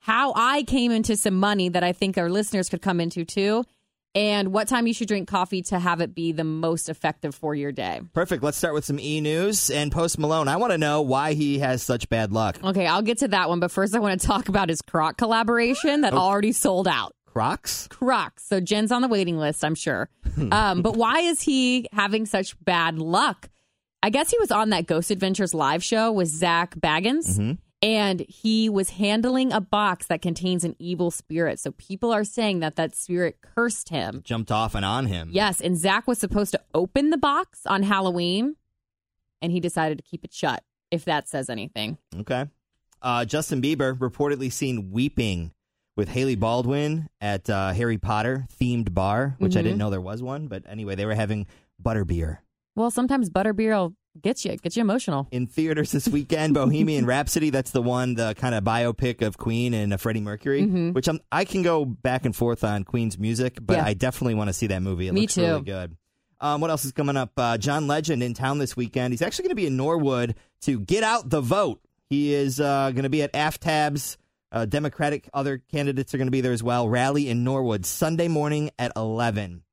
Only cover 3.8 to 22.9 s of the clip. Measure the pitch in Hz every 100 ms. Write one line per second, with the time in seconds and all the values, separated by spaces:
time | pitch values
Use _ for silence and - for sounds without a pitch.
3.8 | _ _ _ 196 208 208 190 196 214 254
4.8 | 233 233 214 208 185 196 180 190 180 185
5.8 | 175 170 165 - 165 160 160 156 165 165
6.8 | - 160 160 151 151 139 156 147 143 131
7.8 | 90 69 170 - 180 156 147 - 170 151
8.8 | - 147 143 151 151 156 196 202 - 139
9.8 | 147 160 170 165 151 160 139 160 240 175
10.8 | 151 151 143 131 151 151 147 143 139 127
11.8 | - 123 - 117 107 107 107 - 190 190
12.8 | 175 175 214 233 269 190 165 175 175 -
13.8 | 196 214 208 190 - 202 - 196 185 160
14.8 | - 170 156 - 226 226 226 233 233 262
15.8 | 320 294 254 180 185 202 208 - - 185
16.8 | 190 139 98 _ _ - 113 190 - -
17.8 | - - 254 240 170 - - 196 175 208
18.8 | 214 247 254 214 180 165 151 151 151 156
19.8 | - 113 120 _ - - 156 196 214 180
20.8 | 170 226 226 285 349 320 - 269 254 254
21.8 | 233 208 202 214 220 202 190 - 170 175
22.8 | 165